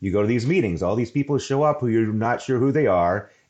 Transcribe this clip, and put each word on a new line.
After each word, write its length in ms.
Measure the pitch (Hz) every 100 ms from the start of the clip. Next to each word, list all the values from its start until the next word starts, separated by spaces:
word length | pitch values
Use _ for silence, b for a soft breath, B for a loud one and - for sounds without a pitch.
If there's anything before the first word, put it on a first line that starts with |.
You 100 | 95
go 120 | 101
to 40 | 104
these 200 | 120 120
meetings, 360 | 185 113 85
all 140 | 90 110
these 140 | 117
people 260 | 143 139 143
show 260 | - 139
up 180 | 151 147
who 80 | 123
you're 180 | 113 110
not 340 | 110 113 120
sure 180 | - 127
who 140 | 135
they 140 | 147 127
are, 420 | 90 87 101 B B